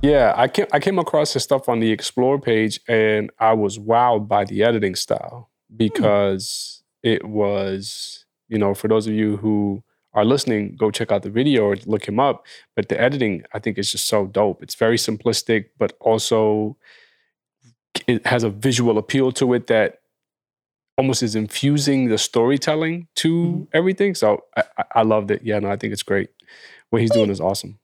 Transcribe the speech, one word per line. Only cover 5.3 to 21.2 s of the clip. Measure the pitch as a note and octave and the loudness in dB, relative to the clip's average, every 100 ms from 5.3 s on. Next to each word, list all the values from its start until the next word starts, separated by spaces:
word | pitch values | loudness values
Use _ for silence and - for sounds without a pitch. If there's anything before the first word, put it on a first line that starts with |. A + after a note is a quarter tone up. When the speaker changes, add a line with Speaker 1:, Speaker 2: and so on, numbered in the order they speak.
| A#2+ A#2+ _ _ | -16 -20 _ _
Speaker 2:
Hmm. | A2 | -2
Speaker 1:
because | A2 F#4+ G#2+ G2+ G2+ F#2+ G2 - - - _ _ | -2 2 2 2 2 -2 -6 -10 -12 -16 _ _
it | A#2+ A2+ | -2 -2
was, | G2+ G#2+ G2+ G2+ G2 G2 G#2 - - - _ _ _ | -2 -2 -2 -2 -4 -6 -8 -14 -14 -16 _ _ _
you | A2 | -2
know, | G2+ | 0
for | G2+ A2 | -2 0
those | A2 A2 | 0 0
of | |
you | G#2+ G#2+ G#2+ | -2 -2 0
who | A2 G#2 G2+ G2 - _ _ | -2 0 0 -4 -10 _ _
are | - | -2
listening, | G#2+ C3+ C3 G#2+ G2+ - | 2 2 0 -2 -4 -2
go | G#2+ | -2
check | G2+ A2+ | -2 -2
out | G2+ | -2
the | G2 | -2
video | G#2+ C#3 C3+ | -2 0 2
or | G#2 G2 - | 2 -2 -4
look | G#2+ - | -6 -4
him | G#2 | 0
up. | C#3 B2 - - _ | 0 -2 -8 -20 _
But | - G#2 | -8 -4
the | - | 0
editing, | B2 C#3+ A#2 F#2 - | 0 0 -2 -2 -8
I | G#2+ | -8
think, | A2 G2 | -6 -4
is | G2 | -6
just | A2+ - | -4 -2
so | G#2+ F#2+ | -2 0
dope. | G#2 G#2+ F2+ | 0 0 -2
It's | - | -10
very | - A2+ A#2 | -2 0 2
simplistic, | - A2 B2 A2+ - A2 G2+ _ | -2 -4 -2 -2 0 -2 -2 _
but | G#2 - | -4 -2
also | - A2 - A2+ A2 G#2+ G#2+ - _ - _ _ _ _ _ _ _ _ _ - - | 0 0 2 2 2 0 -2 -8 _ -20 _ _ _ _ _ _ _ _ _ -10 -2
it | A#2 - | -2 0
has | B2 | 0
a | A#2 | 0
visual | G#2 C3+ A#2+ A#2+ G#2+ | -2 -2 2 2 2
appeal | G#2 C3+ C3 | 0 0 0
to | B2+ C3 | 0 0
it | B2 A#2 | 0 2
that | A2+ G#2 - _ _ _ _ _ _ _ _ _ - | 2 2 -2 _ _ _ _ _ _ _ _ _ -2
almost | C3+ B2+ | 0 0